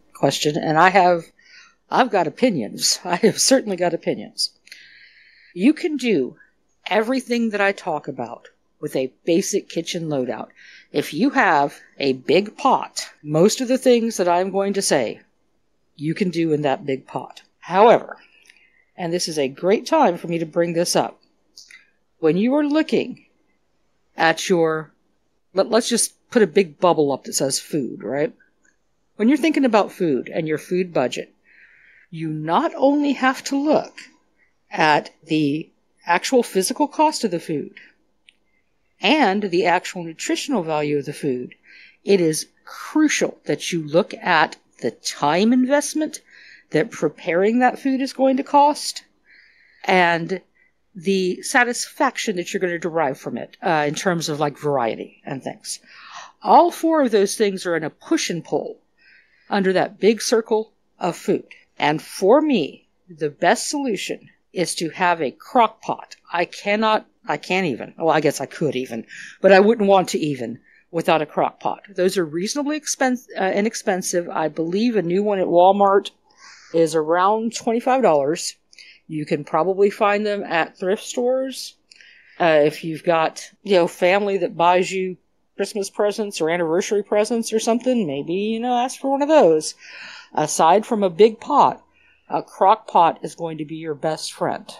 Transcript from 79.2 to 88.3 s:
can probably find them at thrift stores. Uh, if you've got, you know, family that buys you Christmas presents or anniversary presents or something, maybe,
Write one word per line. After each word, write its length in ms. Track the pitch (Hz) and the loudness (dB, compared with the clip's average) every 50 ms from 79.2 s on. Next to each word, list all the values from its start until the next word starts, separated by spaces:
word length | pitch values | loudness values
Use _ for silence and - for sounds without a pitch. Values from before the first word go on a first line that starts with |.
| 151 | -4
can 180 | - 175 147 147 | -4 -4 -4 -4
probably 460 | - - 160 160 180 190 185 202 208 | -2 0 0 0 0 2 2 2 2
find 340 | 202 - 220 202 202 208 214 | 2 2 0 2 2 2 0
them 180 | 208 208 202 - | -2 -4 -4 -6
at 360 | - 165 165 156 - - - | -4 -2 -2 -2 -2 -4 -6
thrift 240 | 196 180 196 - - | -2 -2 -2 -4 -4
stores. 720 | - - - 240 247 254 262 262 269 247 - - - - _ _ _ - _ - - - - _ _ - - | -8 -6 -2 -2 0 0 -2 -2 -6 -8 -12 -14 -16 -16 _ _ _ -20 _ -20 -20 -20 -20 _ _ -6 -2
Uh, 220 | 175 165 160 151 147 | 2 4 4 6 4
if 180 | 151 151 - - | 4 2 -2 -10
you've 220 | 165 160 147 - | -8 -10 -6 -2
got, 420 | 180 170 165 160 - - - - - _ _ _ | 0 0 2 0 -2 -4 -8 -18 -18 _ _ _
you 120 | 202 202 | 2 4
know, 120 | 180 170 | 4 4
family 520 | 175 - - 196 175 185 202 208 202 196 190 | 2 0 0 2 2 2 2 2 0 -2 -2
that 180 | 175 156 165 | -2 -4 -2
buys 340 | 160 170 175 180 180 185 - | 2 4 4 4 4 2 0
you 280 | 180 190 185 185 180 - _ _ _ _ _ _ _ | -2 -4 -4 -6 -6 -10 _ _ _ _ _ _ _
Christmas 340 | - 202 196 - 214 196 - | -8 -8 -6 -4 -8 -8 -8
presents 500 | _ - 208 208 202 - 214 202 202 - | _ -2 -2 -2 0 -2 -6 -6 -4 -4
or 80 | 160 156 | -2 -2
anniversary 540 | 165 175 175 160 160 180 202 - 220 202 202 | 0 0 0 0 0 -2 0 0 -2 -2 -2
presents 500 | - - 208 208 214 240 233 220 - 214 | 0 0 0 2 2 0 -4 -4 -2 -4
or 80 | 220 | -2
something, 460 | - - 226 240 233 254 254 240 208 | 0 0 -2 0 0 0 0 0 0
maybe, 260 | 151 135 139 143 151 | -2 -4 -6 -4 -4